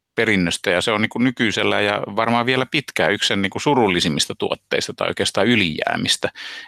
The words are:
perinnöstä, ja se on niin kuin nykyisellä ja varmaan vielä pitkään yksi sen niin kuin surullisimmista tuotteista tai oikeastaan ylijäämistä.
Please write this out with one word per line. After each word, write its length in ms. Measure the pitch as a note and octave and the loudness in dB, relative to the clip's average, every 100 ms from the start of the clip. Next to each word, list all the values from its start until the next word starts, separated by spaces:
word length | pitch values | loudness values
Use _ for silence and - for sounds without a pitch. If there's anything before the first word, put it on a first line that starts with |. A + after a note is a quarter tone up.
| _ | _
perinnöstä, 560 | - A2+ G2+ E2+ E2 - | -2 2 2 0 -2 0
ja 100 | F2 | 0
se 120 | G2+ | 0
on 80 | G#2+ | 0
niin 80 | G#2+ | -2
kuin 140 | - | 0
nykyisellä 560 | B2+ B2 A2+ G2 G#2 G2+ | -2 0 -2 0 0 2
ja 220 | G#2 G2+ - G2+ | 2 0 -2 -2
varmaan 300 | A2+ A#2+ A#2+ | 2 2 2
vielä 200 | C3 C3 | 0 0
pitkään 460 | D#3 - - D#2+ | -4 -4 0 0
yksi 160 | G#2 - | 2 0
sen 140 | G2+ | 0
niin 80 | F#2+ | -2
kuin 120 | G2 | -2
surullisimmista 720 | - C3+ G#2+ F2 E2+ D2 - | 2 4 4 2 0 0 -2
tuotteista 600 | - - - _ - - | -4 -4 -4 _ -2 -2
tai 140 | - F2 | -4 -4
oikeastaan 380 | F2 G2 - G2 | -2 -2 2 2
ylijäämistä. 840 | A#2 F2+ D2+ - E2+ - - - - - - | 2 2 -2 -2 -2 -2 0 -2 -6 -14 -14